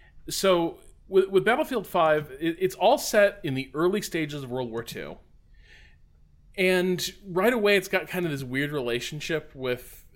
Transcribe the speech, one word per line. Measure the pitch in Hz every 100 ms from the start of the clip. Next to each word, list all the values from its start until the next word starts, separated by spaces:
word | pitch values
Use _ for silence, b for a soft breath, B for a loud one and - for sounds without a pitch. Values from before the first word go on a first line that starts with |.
| b b -
so | - 190 175 165 - - - -
with, | 190 190
with | 190
Battlefield | 214 247 302 247 180
five, | 185 160 156 147 135
it, | 165 165
it's | 185
all | - 190 294
set | - 220 202 202
in | 151
the | 131 135
early | 147 175 208
stages | 202 170 151 147
of | 131
World | 127 123
War | 113
Two. | 113 104 73 85 - _ _ b b b b b _ _ _ _ - -
And | 185 185 185 180 - - 202
right | 175 214
away, | 247 202 202
it's | 190
got | 190 151
kind | -
of | 175
this | 139
weird | 131 131 143
relationship | 151 120 120 - 151 - 156 -
with, | 139 127 123 - - -